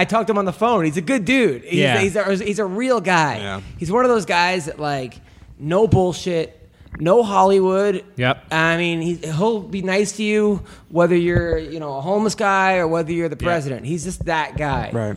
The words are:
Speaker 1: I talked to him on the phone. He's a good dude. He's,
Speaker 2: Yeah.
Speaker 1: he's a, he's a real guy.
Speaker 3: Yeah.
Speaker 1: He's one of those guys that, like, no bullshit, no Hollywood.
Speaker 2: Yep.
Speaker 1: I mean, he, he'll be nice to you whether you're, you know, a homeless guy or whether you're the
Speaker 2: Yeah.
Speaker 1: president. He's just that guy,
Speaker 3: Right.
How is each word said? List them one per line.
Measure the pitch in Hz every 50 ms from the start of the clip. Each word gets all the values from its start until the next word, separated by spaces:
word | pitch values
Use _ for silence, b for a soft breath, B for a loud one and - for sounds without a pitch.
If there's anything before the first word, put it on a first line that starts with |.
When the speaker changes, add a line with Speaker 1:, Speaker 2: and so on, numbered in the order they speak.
Speaker 1:
I | 185
talked | 180 202 226 202
to | 190 214
him | 202
on | 196
the | 185 -
phone. | - 220 240 240 196 160
He's | 156 143
a | 185
good | 160 - 269 247 180
dude. | 233 262 269 233 170 127 117 -
He's, | - 175 175
Speaker 2:
Yeah. | 143 135 120 -
Speaker 1:
he's | 196 196 -
a, | 214 190 196 196
he's | 185 214 208 202 220
a | 208
real | 185 185 214 254 262 247 220
guy. | 175 190 180 165 156 143 113
Speaker 3:
Yeah. | 98 101 98 95 98 101 - -
Speaker 1:
He's | - 170 156
one | 196 247 254
of | 247
those | 240 220 170
guys | - 180 170 175 180 185 190 139
that, | 160 - 147
like, | 151 147 143 135 131 117 - - b b b b b b b -
no | 139 151 170 196 226
bullshit, | 180 - 190 185 180 170 - - 185 175 165 156 - - - - - b b b b - -
no | 151 170 202 240
Hollywood. | 233 202 202 190 190 190 196 196 185 185 185 190 202 208 190 185 - - -
Speaker 2:
Yep. | - 123 127 139 - - -
Speaker 1:
I | 156 160 160 165 165
mean, | 170 175 170 170 165
he, | 160 175 170
he'll | 160 151 160 156 156 202 226 226 208
be | 180 - 185 196 180
nice | 190 185 208 208 202 -
to | - 214
you | 208 208 214 208 208 202 180 B B B B B B
whether | 156 170 175 165 180
you're, | 175 170 175 175 175 170 170 165 160
you | 160 143 160 165
know, | 151 147 135
a | 139
homeless | 139 180 202 208 220 208 190
guy | - 214 196 196 190 190 190 190
or | 180 170
whether | 160 165 165 165 151
you're | 175 170 170 160
the | 147 -
Speaker 2:
Yeah. | -
Speaker 1:
president. | 175 175 165 139 143 127 110 101
He's | 135 170 165 143
just | 185 175 - 160
that | 170 160 160 151 - -
guy, | - 151 147 135 123 110 104
Speaker 3:
Right. | 117 117 107 104 101